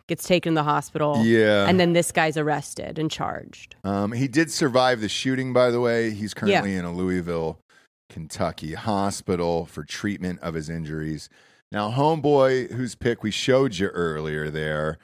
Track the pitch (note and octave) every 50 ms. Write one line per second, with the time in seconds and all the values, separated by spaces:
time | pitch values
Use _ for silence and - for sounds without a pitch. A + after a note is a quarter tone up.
0 | _ - E3 - - - F#3 F3 - E3+ D#3+ D#3 D3 D3+ D3 D3 C#3+ - - D#3
1 | D3+ D3 D3 C#3+ A2+ A2+ A2+ A2+ A2 G#2+ G#2 G2+ G2+ G2 F#3 F#3 F3 F3 E3+ F3
2 | E3 - - F3 D#3+ D#3+ D3 D#3+ D3+ D3+ D3 C#3+ C#3 - - - - - - D#3
3 | D#3 D#3 - - - - - - - - - - - - - _ - F#2+ G2+ G2
4 | G2+ G#2 A#2 A#2 C3+ C3+ A2+ D3+ E3 D3+ - - E3+ C3+ A#2 B2+ B2+ B2+ B2+ A2
5 | G#2+ G2 - - - C3 C3 B2+ C3 C3 B2 B2+ B2 B2 A#2 A#2+ B2 A#2 A#2 A#2
6 | A#2 A2 G#2+ G2+ G#2+ G2+ - - A2 G2+ G3 E3 G2+ G2 F#2+ F#2 F2 F2 F2 F2+
7 | F#2 F#2 F#2 F#2 E2 F2 E2+ E2 E2 D#2+ D#2+ - _ _ _ _ _ _ _ _
8 | _ - - - D#2+ D2 - - F#2 E2 D#2+ - E2 D#2 D#2 - - A2+ G#2 G2
9 | G2 G2 - - - - F#2+ F2 E2+ E2+ E2+ E2 E2 D#2+ - D#2+ D2 - - -
10 | - G#2 G2 C#2+ F2 F2+ F2 - - E2+ D#2+ E2 D2+ D#2 E2 E2 D#2+ D2+ D#2 D#2
11 | D#2 D#2 D#2 D2 - - _ _ _ _ _ _ _ _ G2 G#2 G#2 G#2 A#2+ C3+
12 | C#3+ D#3 E3 D#3 B2+ D3 D3 C#3 C3 C3 C3 B2+ A#2 - G2 A#2+ B2+ A2 - -
13 | - A#2+ A#2 - - G#2+ F#2 - - - B2+ C3 C#3 C3 G2 E2+ G2 F#2+ - F2
14 | F2 E2 D#2 D2+ D#2 D#2 D2+ D2+ D2+ D2+ D2+ D#2 D#2 D2+ D#2 D2+ D2+ D#2 D#2+ -